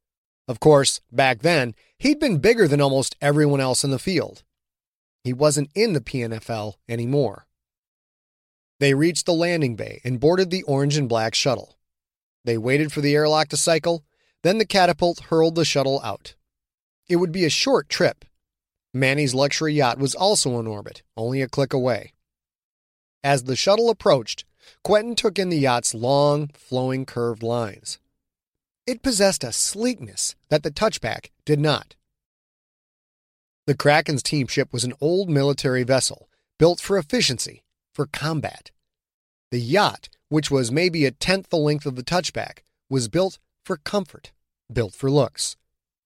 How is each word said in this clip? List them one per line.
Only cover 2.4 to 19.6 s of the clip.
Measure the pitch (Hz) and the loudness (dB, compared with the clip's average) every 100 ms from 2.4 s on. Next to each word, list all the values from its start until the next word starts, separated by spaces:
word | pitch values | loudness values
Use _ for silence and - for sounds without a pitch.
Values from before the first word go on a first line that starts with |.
| 214 233 165 | 2 4 4
than | 143 | 4
almost | 139 135 127 - | 2 2 -2 -2
everyone | 143 147 147 139 | 0 2 2 2
else | 131 123 | 0 0
in | 139 | -2
the | 127 | -4
field. | 190 160 101 101 _ _ _ _ _ _ _ _ 123 | -2 -2 -4 -8 _ _ _ _ _ _ _ _ -8
He | |
wasn't | 127 151 147 143 196 | 0 0 0 -2 -2
in | 226 | -2
the | 147 | -2
P | - 131 | -4 -6
N | 113 | -6
F | 110 - | -8 -8
L | 113 104 - - | -8 -8 -12 -8
anymore. | 117 120 143 117 - _ _ _ _ _ _ _ _ _ _ _ _ _ - | -6 -2 0 -2 -4 _ _ _ _ _ _ _ _ _ _ _ _ _ 0
They | 139 | 2
reached | 139 165 160 - | 4 2 0 0
the | |
landing | 165 170 170 131 107 | 0 0 0 -2 -4
bay | 107 - 123 | -10 -10 -6
and | 123 | 0
boarded | 147 180 180 | 2 2 0
the | 185 | -2
orange | - 135 143 151 | -2 0 0 0
and | 123 | 0
black | 113 113 - | 0 0 -2
shuttle. | 139 104 101 _ _ _ _ _ _ _ 120 | -2 -2 -6 _ _ _ _ _ _ _ -4
They | 113 | -2
waited | 120 143 156 | 0 0 0
for | 151 | -2
the | 143 | 2
airlock | 147 151 156 151 | 2 4 2 0
to | 147 | 0
cycle, | 175 160 170 165 - _ _ _ | 0 2 0 -4 -6 _ _ _
then | 165 220 | 0 0
the | 214 | 2
catapult | 196 175 160 175 165 - | 4 4 4 0 -2 0
hurled | 160 165 165 | 2 4 2
the | 151 | 0
shuttle | 139 135 135 | 0 0 -2
out. | 113 98 - - _ _ _ _ _ _ - | -4 -10 -14 -20 _ _ _ _ _ _ -2
It | 175 | 0
would | 180 | 0
be | 185 | 0
a | 160 | 0
short | - 269 214 - | 0 2 0 0
trip. | - 151 - _ _ _ _ _ _ _ | 0 0 -2 _ _ _ _ _ _ _
Manny's | 131 131 143 139 131 | -2 0 2 0 2
luxury | 143 - | 0 0